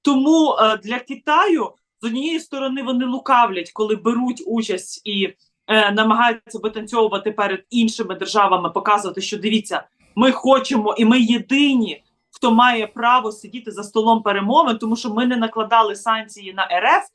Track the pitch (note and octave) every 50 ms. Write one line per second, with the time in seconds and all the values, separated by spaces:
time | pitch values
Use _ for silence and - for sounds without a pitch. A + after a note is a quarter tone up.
0 | _ C#4+ C#4 C4 C4+ D4+ D#4+ E4 D#4 C#4 - - A3 G#3+ G#3+ G#3+ - G#3 B3 B3
1 | B3 - C4+ - _ D4+ D4+ E4 G4 G#4 E4+ C#4 G#3 F3+ - _ _ _ _ _
2 | G#3+ A#3 A3+ C4 C#4+ E4 D#4+ D#4+ D#4+ _ C#4+ C4+ C4+ C4+ B3+ C#4 B3+ B3 C4 B3
3 | C4 B3 B3 C4+ - - C4 A#3+ A#3+ A3+ F#3+ G#3 A3 - _ - G#3+ G#3+ G#3+ G#3
4 | E3+ A3+ A#3+ A#3 B3+ B3 A#3+ - - - A3+ A#3 A3 G#3 F#3 F3+ - - - -
5 | _ G#3+ G3+ G3 F#3+ F#3 - _ _ _ _ _ _ - G#3+ A3 G#3 G3+ G3+ G#3+
6 | A3 A3 A3 A#3 A#3+ A#3+ A3+ A3+ _ - - G#3 F3+ G#3+ G#3+ A3+ A3 G#3 A#3+ A#3
7 | A3 G#3 G3 G3 G3 G#3+ G#3 G#3+ G3+ F#3+ F#3+ F#3+ _ _ A#3 A#3+ A3+ A3 - -
8 | A3 F#3 F#3+ F#3 F#3+ F3+ - A3 G3+ F#3+ F#3+ F3+ F3 E3+ - G3 F#3+ G#3+ G#3 G#3
9 | G#3 F#3 - G3 F#3+ - G#3 G#3 F3 A3 G#3+ A3 G3+ - F#3 D3 - _ _ _
10 | _ _ _ G3+ B3 C4 B3+ - - B3+ C4+ C4 C4 - C#4 A3+ G#3+ G#3 - A3+
11 | A#3 A3 B3 C4 A#3 A3 A#3+ A3 - - C4+ C#4 D4 C#4+ C4+ B3 A3 F3+ D3 -
12 | _ _ _ _ _ _ _ - - B3 A3+ A3+ B3 B3 A#3+ A3+ G#3+ G#3 _ A#3+
13 | A#3 A#3+ B3 B3+ A3 G#3+ G#3+ - - G#3 - B3 - A3 G3 G3 G#3+ - _ A3
14 | A3 A3+ A3+ A3+ A3 G#3 G3 G3 G3 G#3 C4 D#4 E4 B3+ A3+ A3+ A#3+ A3 A3+ A3+
15 | - A#3+ G#3 A3+ B3+ B3 B3+ A#3 A3+ A3 - A3 A3 G3+ A#3 A3+ A3 G#3 G3+ G3+
16 | - A#3 A3 A3 A3 A3 - G#3 G3+ F#3+ F#3+ F#3+ F#3 F#3 F3 F3+ G3+ B3+ E4 G4+
17 | G4 -